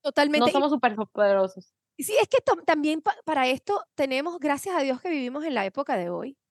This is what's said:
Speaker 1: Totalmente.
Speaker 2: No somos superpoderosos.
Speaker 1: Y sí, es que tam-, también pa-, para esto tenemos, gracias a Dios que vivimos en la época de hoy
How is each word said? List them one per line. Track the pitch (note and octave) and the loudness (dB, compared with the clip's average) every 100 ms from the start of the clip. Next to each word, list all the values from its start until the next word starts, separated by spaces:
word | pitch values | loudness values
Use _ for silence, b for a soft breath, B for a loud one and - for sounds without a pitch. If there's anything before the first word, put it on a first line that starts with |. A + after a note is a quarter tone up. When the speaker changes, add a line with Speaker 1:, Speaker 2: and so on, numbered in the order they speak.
Speaker 1:
Totalmente. | C#4+ D4 D4 D4 B3 | 0 2 2 4 4
Speaker 2:
No | |
somos | C#4 C#4+ | 4 2
superpoderosos. | C#4+ B3 G#3+ G#3 - G3+ G3 F#3+ F#3+ - _ _ - | 2 0 -2 -6 0 2 4 2 -4 -20 _ _ -12
Speaker 1:
Y | |
sí, | - G#4+ | 0 2
es | G#4 | 2
que | C5 | 2
tam-, | - F4 | 2 0
también | - D#4 D4+ D#4 | 2 0 0 0
pa-, | G#4 - | -2 -4
para | - D4 B3+ | -2 0 0
esto | C4 - G4+ - | -2 -2 -6 -6
tenemos, | - C4+ C4 D#4+ E4+ | -4 -2 0 -4 -4
gracias | D4 C#4+ G4 F4 | -2 -2 -2 -2
a | |
Dios | C#4 B3+ | -2 -4
que | F4+ | -4
vivimos | D4+ B3 C#4 | -4 -4 -6
en | D#4+ | -4
la | B3 G3 | -4 -4
época | - C#4+ A#3 | -6 -4 -4
de | F3 | -4
hoy | E3+ - - _ | -6 -10 -14 _